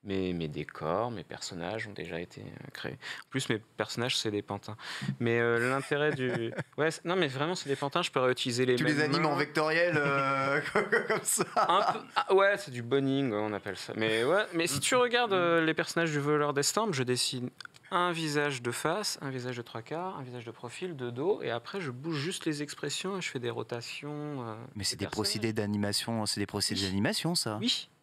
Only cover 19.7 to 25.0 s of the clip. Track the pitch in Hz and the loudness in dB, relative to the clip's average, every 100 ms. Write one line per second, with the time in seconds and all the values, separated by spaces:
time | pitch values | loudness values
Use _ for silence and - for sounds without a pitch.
19.7 | 113 117 151 185 190 123 123 113 113 120 | -10 -8 -8 -6 -8 -10 -10 -12 -12 -12
20.7 | - 185 151 123 120 160 226 - 117 - | -10 -8 -6 -6 -2 0 0 0 -4 -4
21.7 | 202 160 123 151 156 147 190 - 147 147 | -6 -6 -6 -4 -2 -2 -2 -4 -2 -6
22.7 | - 147 139 185 196 170 131 120 117 117 | -6 -6 -4 -4 -4 -4 -4 -4 -4 -4
23.7 | 120 117 - 147 147 147 143 117 110 123 | -6 -6 -10 -8 -6 -6 -6 -6 -8 -10
24.7 | 104 95 - | -4 -4 -2